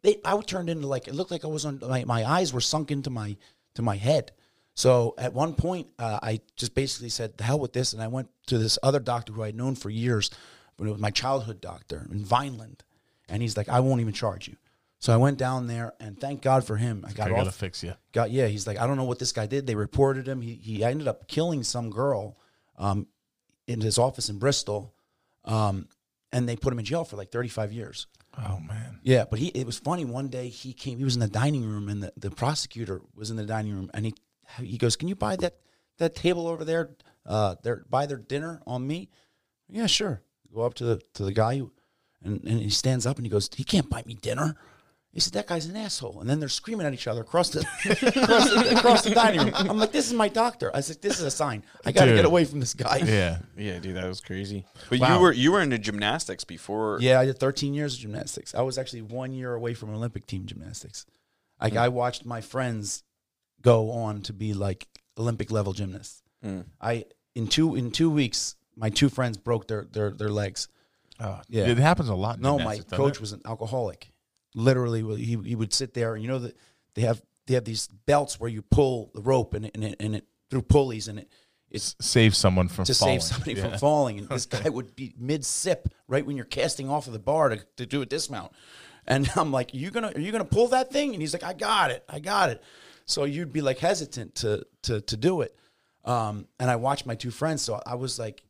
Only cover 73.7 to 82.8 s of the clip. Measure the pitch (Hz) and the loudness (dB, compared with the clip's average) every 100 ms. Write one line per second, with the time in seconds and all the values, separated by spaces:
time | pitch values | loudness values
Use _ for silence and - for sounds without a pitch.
73.7 | 131 110 - - _ _ _ _ 117 117 | -4 -4 -6 -20 _ _ _ _ 0 4
74.7 | 127 123 113 110 107 117 117 - 117 110 | 4 2 -2 -2 -4 -4 -4 -4 -4 0
75.7 | - 135 - 113 107 113 131 120 - _ | -2 -2 -4 -4 -2 -4 -4 -6 -12 _
76.7 | _ _ - 113 113 _ _ - 127 113 | _ _ 0 0 0 _ _ -2 -2 0
77.7 | 110 - - - 143 143 - 117 107 - | -8 -8 -8 2 2 2 -6 -6 -8 2
78.7 | - 139 123 101 - 107 131 113 104 107 | 4 4 2 -6 -6 2 2 2 -4 -6
79.7 | - 107 - 104 107 _ _ _ 135 - | -6 -6 -4 -4 -4 _ _ _ -4 4
80.7 | 147 135 110 110 104 - _ _ _ _ | 4 4 -2 -8 -12 -16 _ _ _ _
81.7 | - - - - - 110 104 98 92 87 | -8 -8 -6 2 8 8 8 4 4 2
82.7 | - | 2